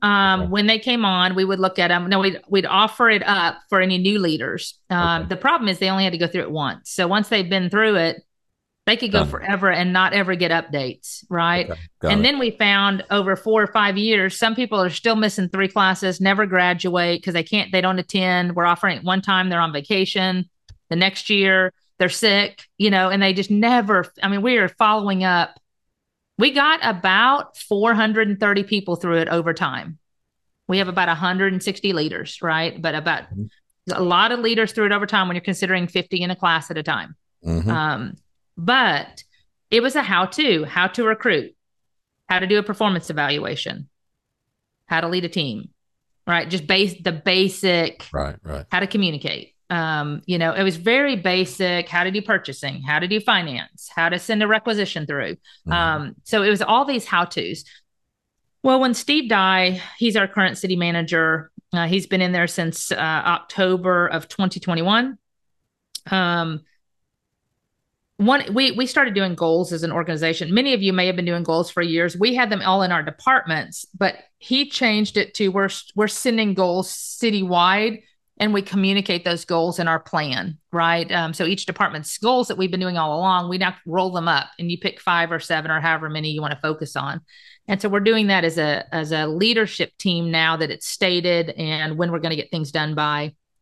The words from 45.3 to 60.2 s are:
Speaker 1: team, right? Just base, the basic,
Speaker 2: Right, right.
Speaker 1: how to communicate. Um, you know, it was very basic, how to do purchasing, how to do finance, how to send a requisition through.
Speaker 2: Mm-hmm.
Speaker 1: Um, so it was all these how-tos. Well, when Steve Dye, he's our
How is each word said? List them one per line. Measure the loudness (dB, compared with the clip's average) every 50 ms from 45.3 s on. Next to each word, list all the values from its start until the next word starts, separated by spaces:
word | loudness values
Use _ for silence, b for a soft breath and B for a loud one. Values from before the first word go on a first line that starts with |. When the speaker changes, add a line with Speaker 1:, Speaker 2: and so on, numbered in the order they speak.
Speaker 1:
team, | -4 -4 -4 -4 -6 -8 -12 -14 _ _ _ _ _ _ _ _ _ _ -4
right? | -2 -2 -2 -2
Just | -2 -6 -4 -2
base, | 0 2 2 2 0 -2 -4 -6
the | -6 -4
basic, | -2 0 0 2 2 2 2 0 0 0 2 2 2 0 -2 -4 -10 -14 -8 -6
Speaker 2:
Right, | -6 -4 -6 -8 -12 -12
right. | -10 -10 -10 -8 -4
Speaker 1:
how | -4 -2
to | -2
communicate. | -2 -2 0 0 -2 -2 -4 -6 -6 -8 -8 -10 -16 _ _ _ -6
Um, | -4 -4 -2 -2 -2 -2 -4 -4 -6 -8 -6
you | -4 -2 0
know, | 0 0 0
it | 0 0
was | 0 0
very | 0 0 2 2 4 2 2 0
basic, | -2 0 0 0 0 0 -2 -2 -2 -2 0 0 -2 -2 -2
how | -2 0 0
to | 0 -2
do | -4 -2
purchasing, | 0 -2 -2 -2 -4 -12 -10 -10 -10 -10 -8 -4
how | -2 -2 0
to | 0 0
do | -2 -2
finance, | 0 2 0 0 0 -4 -8 -10 -12 -14 _ -20 -18 -10 -4
how | 0 0 0
to | 0
send | -2 -4 -2 -2 0 2
a |
requisition | 2 2 0 0 -2 -2 -2 -2 -4 -6 -8 -8
through. | -6 -6 -6 -6 -6 -8
Speaker 2:
Mm-hmm. | -10 _ _ -20 _ -6 -4 -2
Speaker 1:
Um, | 0 0 0 0 -2 -4 -8 -12 -14 -8
so | -2 0 2 2
it | 2
was | 2 2 2
all | 2 2 2 2
these | 2 -2 -4 -4
how-tos. | -2 0 0 0 -2 -4 -8 -6 -6 -8 -10 -14 b b b b _ _ _ _ _ _ _ _ _ _ _ _ _ _ _ 0
Well, | 2 4 4
when | 4 2 0
Steve | -2 -2 0 0 0 2 2
Dye, | 2 2 4 4 4 4 2 2 0 -2 B B B B
he's | 0 2 2
our | 2